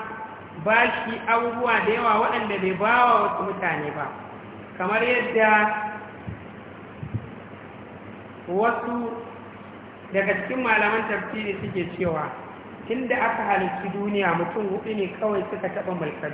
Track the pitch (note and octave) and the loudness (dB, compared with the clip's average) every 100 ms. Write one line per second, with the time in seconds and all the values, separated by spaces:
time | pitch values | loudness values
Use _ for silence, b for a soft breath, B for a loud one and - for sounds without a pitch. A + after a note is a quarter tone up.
0 | - - - - - - F3 A3+ A#3+ A3+ | -6 -10 -10 -12 -12 -2 4 6 6 2
1 | A3 A3+ A3+ A3+ A#3+ A#3 A#3+ G#3+ G3 A#3 | -2 -2 2 2 2 2 4 4 4 4
2 | A#3 G#3+ A#3 A#3 G#3+ G3 F#3 F3+ G#3+ A#3+ | 4 4 4 2 0 0 0 2 4 8
3 | A#3+ G#3+ G3+ - F#3+ - F3+ D3+ D3 D3 | 8 6 4 0 -2 0 0 0 -2 -4
4 | C3+ - - - - - - - F#3 A3 | -6 -8 -12 -14 -14 -14 -10 -4 0 2
5 | A#3+ B3 B3 A3+ G#3+ G#3+ G#3+ - - - | 2 2 2 4 6 6 6 0 -4 -8
6 | - - - - - - - - - - | -12 -12 -12 -12 -12 -16 -16 -16 -16 -12
7 | - - - - - - - - - - | -6 -6 -8 -14 -14 -16 -16 -16 -16 -14
8 | - - - - - F#3 A#3 A#3+ A#3 A#3+ | -14 -14 -14 -12 -2 2 2 2 -2 -2
9 | A3+ A3+ - - - - - - - - | -4 -6 -10 -12 -14 -16 -16 -16 -16 -16
10 | - F#3+ G3 F#3+ - C4 A#3+ G#3+ G#3 A3 | -2 0 2 0 0 0 4 4 4 2
11 | A3 G3+ F3+ A3 G#3 F#3+ G3+ F#3 E3+ - | 0 -2 -2 -4 -4 -4 -2 -2 -2 -2
12 | F3 D#3 D3 - - - - - - B3 | 0 0 -2 -6 -12 -14 -14 -10 -4 -2
13 | B3 A#3 A3+ A3+ G3+ F#3+ F#3 - G3 G3+ | 0 2 2 2 2 2 2 -2 -4 -2
14 | G#3 G3+ F#3 E3+ E3+ A3+ G3+ G#3 A3 G#3 | 0 2 4 2 0 -2 -2 -2 -2 -2
15 | F#3 - G#3+ G3+ F3 F#3+ F#3 G3 F#3+ F3 | -2 -2 0 0 -2 -4 -4 -4 -4 -2
16 | D#3 - D3+ | -4 -4 -6